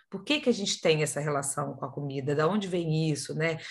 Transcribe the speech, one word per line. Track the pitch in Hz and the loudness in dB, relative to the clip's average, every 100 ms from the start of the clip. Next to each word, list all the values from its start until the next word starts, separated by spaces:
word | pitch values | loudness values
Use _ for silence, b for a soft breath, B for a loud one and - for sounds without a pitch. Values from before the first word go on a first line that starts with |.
| B | B
Por | 196 | -6
que | 190 294 | 0 2
que | 254 | 2
a | |
gente | 196 196 - | 2 0 0
tem | 170 156 | 4 4
essa | 147 147 | 2 -2
relação | 151 143 139 - 139 139 | -2 -2 -2 -4 -4 -6
com | 135 | -8
a | |
comida? | 143 143 139 135 | -6 -6 -4 0
Da | 143 160 | 2 2
onde | 208 196 | 2 0
vem | 180 165 156 160 | 0 2 2 2
isso, | 143 - 147 | 0 -2 -2
né? | 160 160 B | -2 -2 B